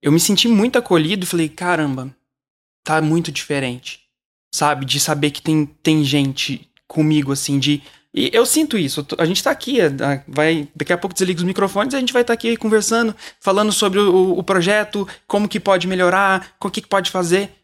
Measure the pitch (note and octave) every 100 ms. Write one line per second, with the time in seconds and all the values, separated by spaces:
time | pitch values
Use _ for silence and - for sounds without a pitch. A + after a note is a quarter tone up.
0 | C#3+ D#3+ - G3 A#3 A3 A3+ B3 B3 F3
1 | D#3 G3+ F3+ F3 D#3+ - F3+ E3+ D3+ C3
2 | B2+ B2+ _ _ _ _ _ _ - D#3
3 | D#3 E3 E3 C#3 - C#3+ C3 B2 - -
4 | _ _ _ _ _ - D3 C#3+ C3+ C#3+
5 | - D3 D3 C#3+ - D#3 D3 _ - D#3
6 | C#3+ D3 C3+ C3 - C3 - _ _ -
7 | D3+ D3+ C3+ C#3 - C#3 C3+ D3 - _
8 | _ - - A3 A#3+ D#4 D#4 A3 C#3 -
9 | C#3+ - E3 F#3+ - C#4+ - B3+ E3 C3+
10 | C#3 C#3 - C3+ D#3 E3 C#3+ - D3+ F3
11 | G3 - F#3 F3 F3 F#3+ G3 F#3+ A#3 C4+
12 | B3+ B3 A#3+ A#3 A3+ A3+ A3 G#3+ G#3 A3+
13 | A3+ G#3 - - - G3 G#3 G#3 G#3 F#3+
14 | G3+ F#3 F#3 F3+ F3 F#3+ F3 G#3 G#3 G#3
15 | F#3+ - _ G#3 G#3 G#3+ - F#3+ F3 F#3
16 | F3+ F#3 G3 F#3+ - _ G3+ G3 - G3
17 | F3+ F#3 F3 F#3 G3+ -